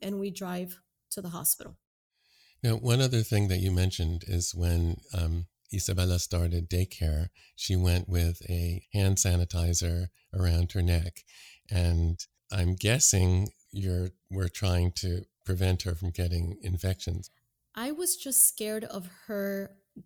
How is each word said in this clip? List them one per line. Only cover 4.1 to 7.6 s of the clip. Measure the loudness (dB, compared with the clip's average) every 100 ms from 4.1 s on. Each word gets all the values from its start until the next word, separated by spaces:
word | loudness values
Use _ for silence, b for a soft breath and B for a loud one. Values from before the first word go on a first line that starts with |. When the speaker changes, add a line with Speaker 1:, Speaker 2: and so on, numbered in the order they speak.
| -2 -2
Speaker 2:
is | -2 -2
when, | -2 0 2 2 -2 -6
um, | -2 -2 -2 -6 _ _
Isabela | -6 -2 0 2 0
started | 0 0 0 0 -2
daycare, | 0 -2 -2 0 0 -2 B B
she | -12